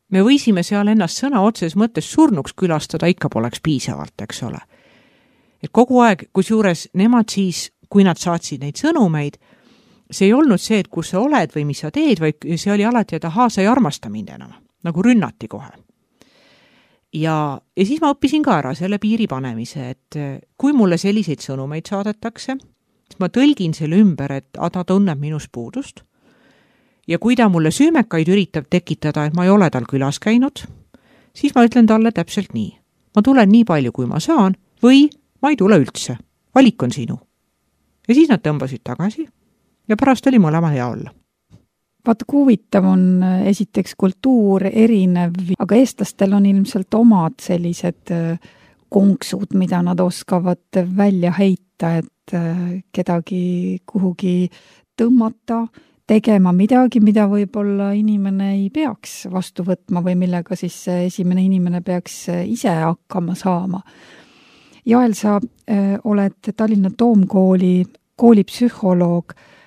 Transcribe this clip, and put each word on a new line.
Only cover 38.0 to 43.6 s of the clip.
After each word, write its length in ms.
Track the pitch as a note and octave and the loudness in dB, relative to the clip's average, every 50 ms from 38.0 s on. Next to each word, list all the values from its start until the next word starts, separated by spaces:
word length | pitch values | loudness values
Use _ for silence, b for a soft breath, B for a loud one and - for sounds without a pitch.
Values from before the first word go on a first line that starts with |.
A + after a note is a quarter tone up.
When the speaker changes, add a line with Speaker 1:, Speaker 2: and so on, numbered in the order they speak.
| _ - | _ 0
Speaker 1:
Ja 60 | A#3+ | 4
siis 140 | C#4+ E4 D4 | 4 4 4
nad 140 | A3+ D#3+ | 4 0
tõmbasid 400 | - D#3 D3+ C#3+ C3 B2+ C3+ - - | 0 -2 -4 -4 -4 -8 -8 -10 -10
tagasi 440 | - B2 - E3 G#3 G#3 D#4+ D#4+ - _ _ _ _ _ _ _ _ _ _ _ - | -12 -8 -6 -6 -6 -6 -8 -12 -14 _ _ _ _ _ _ _ _ _ _ _ -4
ja 80 | G#3+ | -2
pärast 300 | G#3+ C4+ C#4 C4 - - | 0 2 0 0 2 2
oli 120 | C4+ B3+ A#3 | 2 4 4
mõlemal 360 | F#3 D3+ D3+ E3 E3+ D#3 C#3+ | 4 4 2 0 0 0 -2
hea 140 | C3 B2 B2 | -2 -4 -4
olla. 220 | A2+ A2 - - - _ _ _ _ _ _ _ _ - _ _ _ _ _ _ _ _ - | -6 -8 -12 -14 -18 _ _ _ _ _ _ _ _ -20 _ _ _ _ _ _ _ _ -2
Speaker 2:
Vaat 160 | A#3+ A3+ - A#3 | -2 -2 -2 -2
kui 140 | - C#4+ C#4+ | -2 0 2
huvitav 440 | C#4 C4+ A3 - _ - - G3+ F#3+ | 4 4 4 2 _ -2 0 2 2
on, 360 | F#3 F#3+ F#3 F#3 F#3 F#3 F#3 | 4 4 4 4 4 2 2
äh, 240 | F#3 F#3 F#3 F#3 G3+ | 2 0 0 0 2
esiteks 480 | G3 G3+ - | 0 0 0